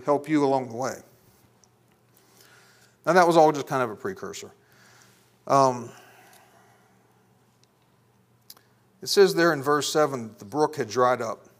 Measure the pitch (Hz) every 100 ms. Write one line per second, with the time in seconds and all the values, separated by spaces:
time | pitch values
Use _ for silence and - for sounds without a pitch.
0 | - 143 143 156 139 135 123 117 127 107
1 | - _ _ _ _ _ _ _ _ _
2 | _ _ _ _ _ _ _ _ _ _
3 | 147 180 170 165 156 147 127 139 120 101
4 | 104 95 95 98 104 - _ _ _ _
5 | _ _ _ _ - 139 131 123 117 -
6 | - - - - _ _ _ _ _ _
7 | _ _ _ _ _ _ _ _ _ _
8 | _ _ _ _ - - _ _ _ _
9 | 123 202 190 170 170 147 135 147 135 156
10 | 151 135 113 101 104 139 151 147 110 117
11 | 123 123 113 - -